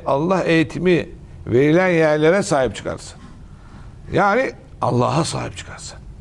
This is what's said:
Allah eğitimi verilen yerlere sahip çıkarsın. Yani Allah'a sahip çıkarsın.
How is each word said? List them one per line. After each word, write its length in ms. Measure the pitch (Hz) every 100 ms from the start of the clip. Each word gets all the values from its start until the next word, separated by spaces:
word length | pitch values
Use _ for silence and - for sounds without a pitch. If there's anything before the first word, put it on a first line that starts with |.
| -
Allah 360 | 139 165 190
eğitimi 640 | 160 165 156 147 175 170 - - - - -
verilen 420 | 113 147 165 185
yerlere 540 | 170 156 151 156 190
sahip 340 | - 147 127 -
çıkarsın. 420 | - 82 - - - - - - - - - - -
Yani 400 | 139 196 214 269 - - -
Allah'a 420 | 113 123 120 139
sahip 320 | - 131 - -
çıkarsın. 420 | - - - - - -